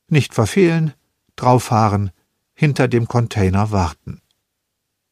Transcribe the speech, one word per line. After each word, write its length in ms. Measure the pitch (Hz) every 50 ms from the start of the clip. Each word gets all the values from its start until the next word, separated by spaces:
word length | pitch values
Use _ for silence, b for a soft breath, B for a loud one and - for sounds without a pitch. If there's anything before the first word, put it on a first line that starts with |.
| _ -
Nicht 280 | 165 143 - - -
verfehlen, 580 | - 110 - - 202 185 170 165 165 160 151 - _ _ _ _ _ _ _ _
drauffahren, 760 | - - 127 127 120 - - 123 107 113 104 101 101 101 92 - _ _ _ _ _ _ _ _
hinter 340 | - 160 151 127 - 135 120
dem 200 | 123 117 120 -
Container 640 | - 120 117 - - 107 95 92 92 98 107 107
warten. 500 | 107 98 87 80 76 _ - - - - _ _ _ _ _ _ _ _ _ _ _ _ _ _ _ _ _ _